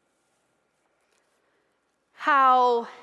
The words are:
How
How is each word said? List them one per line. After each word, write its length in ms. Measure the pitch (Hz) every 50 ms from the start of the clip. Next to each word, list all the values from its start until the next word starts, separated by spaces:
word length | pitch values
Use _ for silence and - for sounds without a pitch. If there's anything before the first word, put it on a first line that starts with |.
| _ _ _ _ _ _ _ _ _ _ _ _ _ _ _ _ _ _ _ _ _ _ _ _ _ _ _ _ _ _ _ _ _ _ _ _ _ _ _ _ _ _
How 760 | _ - - 302 285 269 269 262 254 254 247 247 240 233 226 - - -